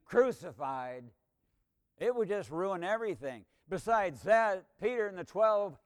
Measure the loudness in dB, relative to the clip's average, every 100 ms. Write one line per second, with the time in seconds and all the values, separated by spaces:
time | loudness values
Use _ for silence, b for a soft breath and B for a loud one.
0 | 0 4 4 2 -10 -8 -6 -4 -6 -10
1 | -14 -20 _ _ _ _ _ _ _ -6
2 | -2 0 0 -2 -4 -4 -2 -2 -2 -2
3 | -2 -6 -8 -10 -14 _ -8 -6 2 2
4 | 2 0 4 4 4 0 -6 -4 -2 0
5 | -2 -4 -6 2 4 4 0 -6